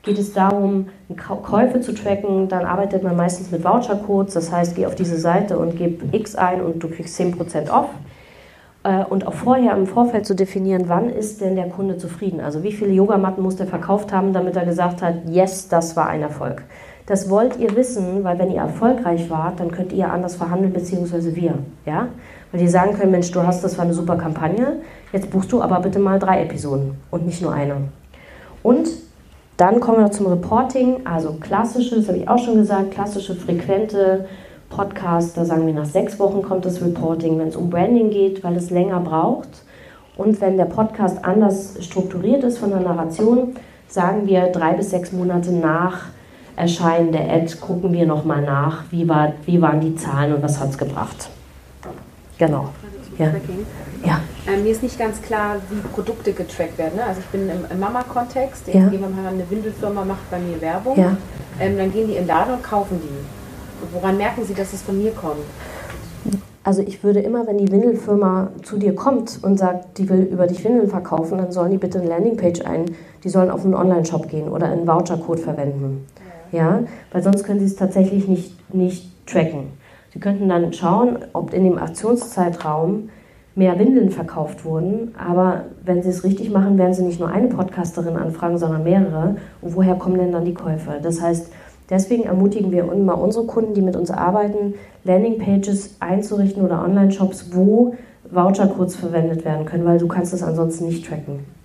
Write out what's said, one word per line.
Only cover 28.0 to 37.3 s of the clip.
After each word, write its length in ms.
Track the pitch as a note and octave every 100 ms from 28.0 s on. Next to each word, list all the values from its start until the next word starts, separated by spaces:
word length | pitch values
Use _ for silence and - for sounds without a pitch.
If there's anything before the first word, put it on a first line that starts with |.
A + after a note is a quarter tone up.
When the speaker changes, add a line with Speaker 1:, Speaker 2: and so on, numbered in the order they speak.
| - - - - - -
Speaker 1:
Und 280 | A3+ C4+ E4 - - - - - _
dann 240 | - F3+ A#3
kommen 180 | A#3 A3+
wir 60 |
noch 80 | G#3
zum 160 | G#3 G3
Reporting, 680 | F3 - A3+ B3+ C4 B3 B3+
also 320 | - E3 D#3+ D#3+
klassische, 560 | - G3+ A3+ - B3
das 140 | A3 G3+
habe 80 | F3+
ich 120 | -
auch 80 | B3
schon 180 | A#3+
gesagt, 360 | G#3+ G3 G3 G3
klassische, 440 | - G#3 G3+ F#3+
frequente 880 | F3+ - F3 G3 G3 G#3+ G3+ F#3+ F#3+ F#3+ - - - -
Podcasts, 640 | F3 G3 G3 F#3 E3+ E3+
da 120 | E3+
sagen 200 | E3+ E3
wir, 80 | D#3+
nach 120 | D3+
sechs 340 | D3 F#3+ G#3 -
Wochen 220 | G3 G3
kommt 240 | F#3+ F#3
das 160 | F3+ F3
Reporting. 580 | F3 E3+ E3 E3 E3